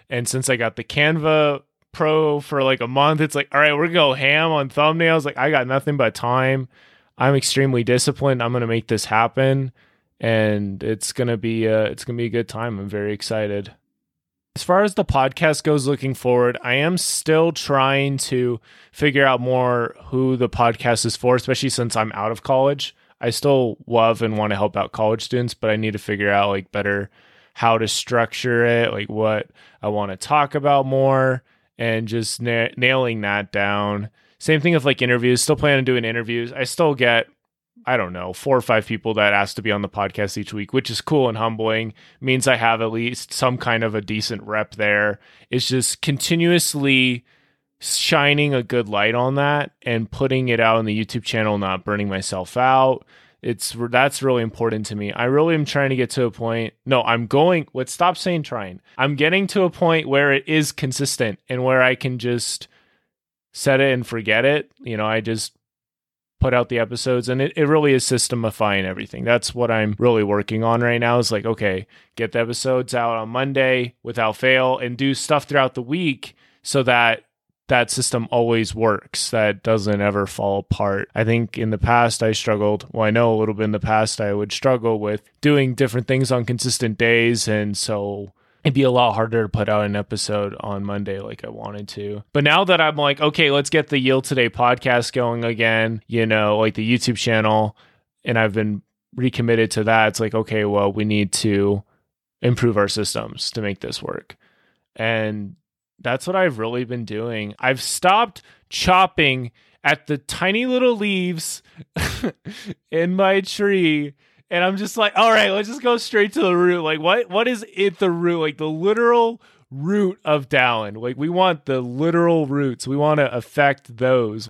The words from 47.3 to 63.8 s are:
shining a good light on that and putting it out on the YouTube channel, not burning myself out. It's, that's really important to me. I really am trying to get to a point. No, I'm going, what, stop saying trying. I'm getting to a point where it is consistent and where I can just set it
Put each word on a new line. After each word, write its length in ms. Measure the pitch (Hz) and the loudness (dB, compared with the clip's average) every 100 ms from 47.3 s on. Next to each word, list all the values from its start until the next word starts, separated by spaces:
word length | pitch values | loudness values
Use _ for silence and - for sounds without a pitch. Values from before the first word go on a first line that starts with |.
| _ _ _ _ _ | _ _ _ _ _
shining 760 | - - - 156 143 143 147 | -8 -4 0 2 4 2 2
a 100 | 131 | 0
good 260 | 113 123 104 | 0 -2 0
light 260 | 101 107 120 | 0 0 2
on 200 | 127 139 | 0 0
that 360 | 143 147 143 - | 0 0 -4 -8
and 300 | 127 113 113 | -4 -4 -4
putting 380 | - 135 131 127 | -4 -2 0 0
it 100 | 117 | 2
out 180 | 113 113 | 4 2
on 80 | 110 | 2
the 200 | 107 110 | -2 -4
YouTube 180 | 123 | -6
channel, 340 | - 113 107 104 | -4 -2 0 0
not 280 | 98 92 104 | -2 -4 -4
burning 240 | 104 104 | -4 -2
myself 480 | 95 92 95 90 123 | -4 -4 -6 -6 0
out. 480 | 127 131 131 127 - _ _ _ | 4 4 4 2 -6 _ _ _
It's, 340 | 120 110 - 113 120 | -8 -6 -8 -8 -2
that's 340 | 123 139 - | 2 2 0
really 180 | 135 123 | 0 0
important 460 | 113 - 113 110 107 | -2 -2 -2 -2 -6
to 80 | 104 | -8
me. 160 | 101 | -6
I 140 | - 123 | -4 0
really 280 | 139 165 | 2 2
am 120 | 160 143 | 2 0
trying 260 | 143 135 | 0 0
to 40 | 131 | 0
get 140 | 123 | -2
to 140 | - 120 | -2 -2
a 60 | |
point. 420 | - 113 117 110 - | -2 -4 -4 -6 -8
No, 200 | 127 131 | 0 0
I'm 240 | 120 117 113 | 2 0 0
going, 400 | 139 170 175 139 | 2 4 2 -2
what, 160 | 127 127 | -8 -8
stop 280 | - 175 175 | 0 0 0
saying 240 | 185 170 | -2 -4
trying. 400 | 147 117 98 92 _ - | -4 -8 -10 -14 _ -2
I'm 180 | 135 143 | -2 0
getting 300 | 151 190 190 | 0 2 0
to 160 | 196 | 0
a 60 | 180 | 0
point 380 | - 170 160 151 | 0 0 2 2
where 260 | 139 143 | 2 2
it 140 | 139 - | 2 0
is 240 | 156 143 | 0 0
consistent 680 | - 135 127 139 - 113 95 - | -4 -6 -4 -4 -2 -4 -4 -8
and 160 | 127 | -4
where 200 | 127 131 | 2 4
I 100 | 127 | 4
can 240 | 127 131 123 | 2 -4 -4
just 500 | 120 120 - - - _ _ _ _ _ _ _ _ | -4 -4 -4 -8 -12 _ _ _ _ _ _ _ _
set 260 | - 143 | -6 0
it 140 | 135 | 2